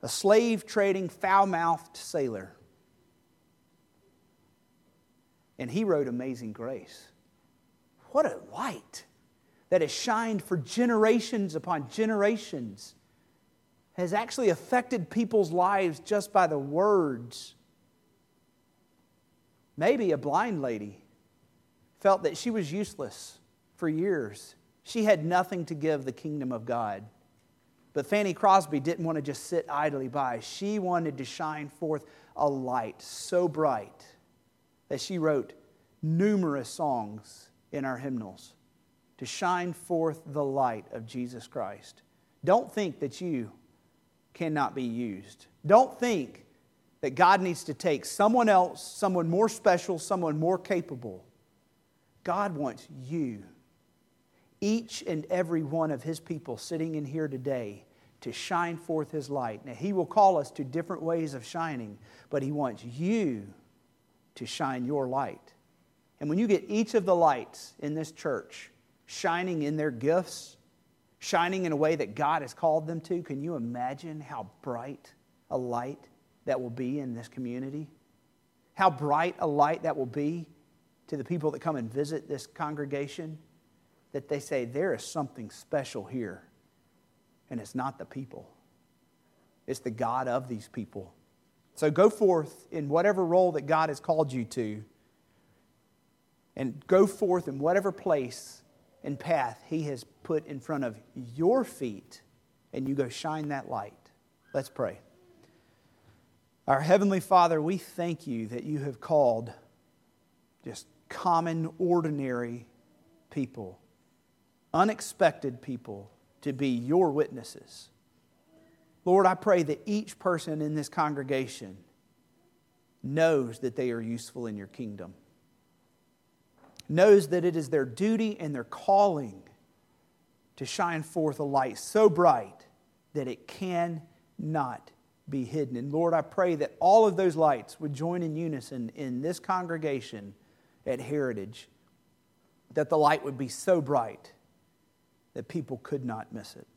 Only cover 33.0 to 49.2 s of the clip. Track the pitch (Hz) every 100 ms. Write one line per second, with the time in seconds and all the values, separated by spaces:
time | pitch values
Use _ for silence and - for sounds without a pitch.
33 | - - - 180 180 151 156 120 101 -
34 | - _ _ _ _ _ _ _ _ 143
35 | - 180 156 147 113 - _ _ _ _
36 | 156 165 202 208 175 143 117 - 156 123
37 | 104 107 107 - - _ _ 139 135 123
38 | 139 127 104 92 - _ _ _ _ _
39 | _ _ 123 - 180 180 180 165 - 170
40 | 160 156 156 143 143 135 131 113 - -
41 | 113 127 123 123 104 - 98 101 - -
42 | _ _ _ _ 147 208 - - 196 135
43 | 143 - 180 147 110 - _ _ _ _
44 | _ _ _ - 165 151 135 87 123 113
45 | 120 95 98 - - _ 147 208 262 -
46 | 247 208 135 - _ _ _ _ _ _
47 | 143 131 180 196 185 170 - 143 185 147
48 | - - 208 240 226 190 180 - - -
49 | 202 185